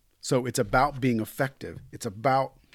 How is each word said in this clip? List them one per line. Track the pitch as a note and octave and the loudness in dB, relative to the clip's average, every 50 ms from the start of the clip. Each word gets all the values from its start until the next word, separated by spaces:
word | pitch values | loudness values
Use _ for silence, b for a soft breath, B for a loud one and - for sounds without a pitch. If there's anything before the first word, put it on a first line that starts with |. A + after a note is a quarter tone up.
| _ _ _ _ | _ _ _ _
So | - - C#3+ B2+ C3 | -4 0 0 0 0
it's | B2 A2+ - | 0 -2 -2
about | A#2+ G2 - C3 C3+ D3 C#3+ B2+ | 0 2 4 4 4 4 2 0
being | B2 B2+ A#2+ A2 | 0 2 2 2
effective. | A2 - - - C#3 C3 - - - - - - - - - | 0 -2 -2 -4 -4 -4 -4 -8 -14 -14 -12 -14 -16 -16 -14
It's | - - | -10 -10
about | A#2 F#2+ G#2+ A2+ C#3 C3 C3+ C3+ - - _ _ _ | -10 -6 -2 0 2 2 2 2 0 -6 _ _ _